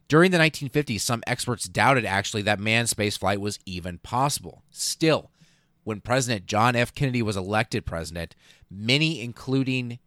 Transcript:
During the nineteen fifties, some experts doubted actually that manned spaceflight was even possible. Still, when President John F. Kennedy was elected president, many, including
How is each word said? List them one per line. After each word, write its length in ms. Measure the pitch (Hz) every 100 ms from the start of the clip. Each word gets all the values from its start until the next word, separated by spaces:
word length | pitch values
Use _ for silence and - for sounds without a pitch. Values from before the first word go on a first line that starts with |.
| -
During 240 | 151 185
the 60 | 175
nineteen 320 | 156 - 139
fifties, 340 | 147 143 104
some 180 | - 117
experts 440 | - 120 - 117 90
doubted 360 | 98 110 135
actually 380 | 104 98 101 110
that 160 | 101 104
manned 300 | 107 113 117
spaceflight 500 | - 104 - 95 101
was 220 | 104 101
even 340 | - 90 87 87
possible. 640 | - 120 139 - 90 - _
Still, 580 | - - - 160 127 - _ _ _ _ _
when 160 | - 104
President 460 | - 131 120 110 92
John 280 | 107 120
F. 180 | 120 120
Kennedy 300 | - 139 123
was 140 | 107 101
elected 500 | 95 107 113 113 -
president, 480 | 85 78 85 82 _ _ _ -
many, 500 | 95 110 135 156 151
including 800 | 117 113 - 135 131 131 123 120